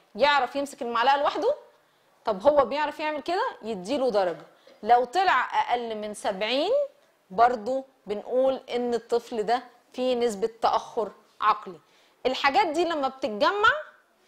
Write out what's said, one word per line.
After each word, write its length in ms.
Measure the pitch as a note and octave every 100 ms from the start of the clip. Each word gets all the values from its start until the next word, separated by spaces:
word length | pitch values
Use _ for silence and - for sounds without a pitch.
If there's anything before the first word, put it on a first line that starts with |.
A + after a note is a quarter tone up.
| _ G3+
يعرف 400 | C#4 C#4+ A#3+ C#4
يمسك 260 | C#4 -
المعلقة 360 | A#3+ A#3 B3 C#4+
لوحده؟ 380 | D4+ - A#4 - - _ _ _ _ _ -
طب 160 | F#3+ C4
هو 180 | D4 A#3
بيعرف 340 | C#4 D4+ D4
يعمل 220 | D4+ D4+
كده؟ 340 | D4 F#4 B4 -
يديله 500 | G#3+ G3+ F3+ C#4+ B3+
درجة. 340 | G#3 F3+ D#3+ - _ _ -
لو 220 | G#3+ A#3+ B3
طلع 560 | F4+ F#4+ C#4 A#3 G#3+
أقل 340 | - B3 A#3 G#3+
من 180 | G#3+
سبعين 580 | G3+ A3+ F#3+ G#3+ C4 F4 C#5 C#5 _ _ _ -
برضو 560 | F#3 A#3+ B3 G#3 C4+ C4 _ F#3
بنقول 560 | G#3 - B3 C4 C4 -
إن 240 | A#3+ B3
الطفل 500 | A#3 - A#3 - A#3
ده 200 | G#3 A#3+ B3+ _ _
فيه 220 | - B3+ B3
نسبة 340 | A#3+ G3 A3 -
تأخر 500 | - A3 - - G3+ - _ -
عقلي. 380 | G#3+ G#3+ - D#3+ _ _ _ _ B3+
الحاجات 420 | C4 C#4 C#4 G4
دي 180 | D4+ E4+
لما 220 | D#4+ C4
بتتجمع 640 | - C4+ G#3 D#4 G4+ A4+ D5+ D5 - _ _